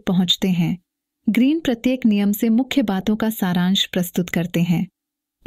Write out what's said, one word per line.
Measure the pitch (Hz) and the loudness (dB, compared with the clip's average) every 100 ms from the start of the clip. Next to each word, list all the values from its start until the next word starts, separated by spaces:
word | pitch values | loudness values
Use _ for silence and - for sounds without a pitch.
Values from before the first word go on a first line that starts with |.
| - | 0
पहुंचते | 185 175 - 196 | 0 0 0 0
हैं, | 175 165 175 _ _ _ _ - | 0 0 -4 _ _ _ _ -2
ग्रीन | 220 262 330 | 2 2 2
प्रत्येक | 302 233 254 254 233 | -2 -2 0 0 0
नियम | 202 202 | 2 0
से | 202 233 | 0 0
मुख्य | 226 262 285 | 0 0 0
बातों | 202 190 202 214 | 0 -2 -2 -2
का | 220 | -2
सारांश | 220 185 180 180 190 - | -2 -2 0 2 0 -2
प्रस्तुत | 185 175 - 175 | -4 -4 -4 -2
करते | 175 170 165 | -2 -2 0
हैं | 175 170 180 _ _ _ _ _ | 2 0 -2 _ _ _ _ _